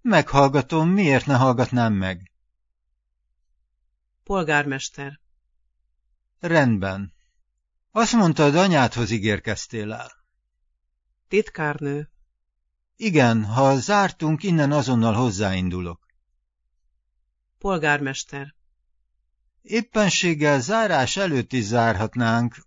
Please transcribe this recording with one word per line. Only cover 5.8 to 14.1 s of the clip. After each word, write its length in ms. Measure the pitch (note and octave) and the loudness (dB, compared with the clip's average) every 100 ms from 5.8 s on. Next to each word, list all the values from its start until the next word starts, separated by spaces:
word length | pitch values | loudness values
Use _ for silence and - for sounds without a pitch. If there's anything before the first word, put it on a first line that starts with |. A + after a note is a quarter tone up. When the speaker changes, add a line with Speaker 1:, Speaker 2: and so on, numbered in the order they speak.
| _ _ _ _ _ _ | _ _ _ _ _ _
Speaker 1:
Rendben. 720 | F3 E3 C3+ G#2+ F#2+ F#2+ G2 _ _ _ _ _ _ _ _ | 0 2 4 2 -2 -6 -10 _ _ _ _ _ _ _ _
Azt 220 | G#3+ A3+ | -2 0
mondtad, 440 | A#3 F#3 D#3 D3 D3 | 2 2 4 2 4
anyádhoz 540 | G3 D#3+ A#2+ - A2 | 2 4 2 0 -4
ígérkeztél 840 | A2+ G2+ G2+ - G2+ - A#2 G#2+ | -2 -2 -2 -4 -8 -8 -10 -10
el. 180 | A2 B2 _ _ _ _ _ _ _ _ _ _ _ _ | -10 -14 _ _ _ _ _ _ _ _ _ _ _ _
Speaker 2:
Titkárnő. 840 | G3 G#3+ - D#3 D3 C#3+ C#3+ D3+ _ _ _ _ _ _ _ _ _ | -4 -4 -6 -6 -6 -6 -8 -10 _ _ _ _ _ _ _ _ _
Speaker 1:
Igen, 480 | A3 D#3 B2 A2+ | 0 4 4 2
ha 320 | G#2+ A#2 C3+ C3+ | 0 2 2 2
zártunk, 680 | A#2+ G3+ G3 | 2 0 0